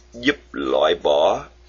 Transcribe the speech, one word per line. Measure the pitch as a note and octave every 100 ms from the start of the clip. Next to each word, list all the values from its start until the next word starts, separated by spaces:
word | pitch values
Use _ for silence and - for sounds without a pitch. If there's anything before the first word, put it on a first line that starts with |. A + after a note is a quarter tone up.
| -
giúp | A#2 B2 C#3+ -
loại | - C2+ C2 D#2 F2
bỏ | - D2 E2 - - -